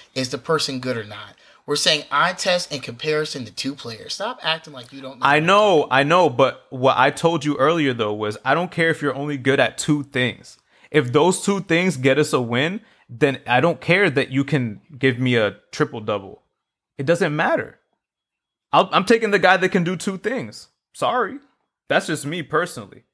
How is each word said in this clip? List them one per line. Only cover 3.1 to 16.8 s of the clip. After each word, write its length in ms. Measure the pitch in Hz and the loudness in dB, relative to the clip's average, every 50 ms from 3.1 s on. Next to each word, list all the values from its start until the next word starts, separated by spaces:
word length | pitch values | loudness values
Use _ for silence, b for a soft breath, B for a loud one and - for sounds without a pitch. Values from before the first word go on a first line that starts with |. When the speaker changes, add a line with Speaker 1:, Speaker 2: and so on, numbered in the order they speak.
| 151 151 151 147 - 139 120 | -2 -2 -2 -4 -8 -10 -12
Speaker 1:
to 60 | 104 - | -12 -10
two 200 | - - 135 143 | -8 -8 -8 -8
players. 400 | - - 117 113 107 - 113 - | -10 -12 -14 -14 -14 -12 -12 -10
Stop 260 | - 190 226 262 - - | -8 -8 -8 -8 -6 -4
acting 300 | 165 160 165 - 160 147 | -4 -4 -4 -6 -14 -18
like 180 | 127 120 120 | -18 -18 -18
you 80 | 139 135 | -16 -14
don't 160 | 135 131 135 120 | -14 -14 -8 0
know 60 | 127 | 2
Speaker 2:
I 100 | 135 143 | 4 4
Speaker 1:
what 20 | |
I'm 80 | 151 156 | 4 4
Speaker 2:
know, 100 | 170 196 208 214 | 4 4 6 6
Speaker 1:
talking 200 | 208 185 151 139 | 6 6 4 4
about. 100 | - 127 | 4 4
Speaker 2:
I 80 | 135 139 | 2 4
know, 260 | 143 170 185 180 151 | 4 4 4 4 4
but 360 | 123 117 135 123 - - _ - | 4 4 4 2 2 -4 _ -12
what 260 | 135 127 127 135 - | -6 0 2 2 4
I 120 | - 131 143 | 4 4 2
told 360 | 143 - - 165 170 156 131 | 2 2 0 0 0 0 -2
you 100 | 151 143 | -2 0
earlier, 380 | - 131 151 170 170 151 135 123 | 2 2 2 2 2 0 0 0
though, 200 | 117 110 107 104 | 0 -2 -2 -2
was 240 | 107 107 107 107 - - | -2 -4 -6 -6 -4 -2
I 100 | 131 139 | 0 0
don't 160 | 165 180 175 | 0 0 -4
care 200 | - 175 165 165 | -2 -2 0 0
if 120 | 156 160 | 0 -2
you're 140 | 151 143 123 | -2 -4 -4
only 220 | 135 143 147 147 | -4 -6 -6 -6
good 240 | 135 120 135 135 135 | -4 0 0 2 2
at 160 | 127 113 - | 2 0 -2
two 260 | - - - 151 147 139 | -4 -2 0 0 -2 -2
things. 540 | - - 127 127 120 - - - - - _ b b b b b b | -4 -2 -2 -2 -2 -4 -8 -16 -20 -20 _ b b b b b b
If 220 | - 151 135 123 120 | 0 0 2 4 4
those 280 | 147 156 180 185 - | 4 4 4 2 2
two 200 | - - 202 196 | 0 -2 -2 -2
things 340 | 196 - 165 165 180 190 165 | 0 0 0 2 2 0 0
get 240 | 127 127 135 135 147 | 2 2 2 4 4
us 140 | 151 - - | 2 0 0
a 80 | 131 | -2
win, 400 | 120 113 120 123 143 165 190 226 b b b b b b | -2 0 -2 -2 -2 -2 -4 -8 b b b b b b
then 300 | 123 113 143 139 131 - - | -4 0 0 0 0 -2 -2
I 140 | 113 123 127 | 0 2 2
don't 180 | 139 175 160 - | 4 2 0 0
care 300 | - - 170 190 202 175 | 0 2 2 4 4 2
that 200 | 127 135 123 - | 2 0 -2 -2
you 140 | 135 135 139 | -2 -4 -2
can 380 | - 156 139 123 113 104 - _ _ 147 120 | 0 0 -2 -2 -2 -6 -10 _ _ -8 -2
give 180 | 135 131 123 120 | 0 0 0 0
me 160 | 131 127 123 | 0 2 2
a 200 | 117 107 101 95 - _ _ | 2 2 0 -2 -6 _ _
triple-double. 680 | - - 151 131 120 117 107 107 104 101 98 95 - - _ _ _ _ _ _ _ _ | -4 -2 -2 -2 -4 -10 -6 -4 -4 -6 -6 -10 -18 -20 _ _ _ _ _ _ _ _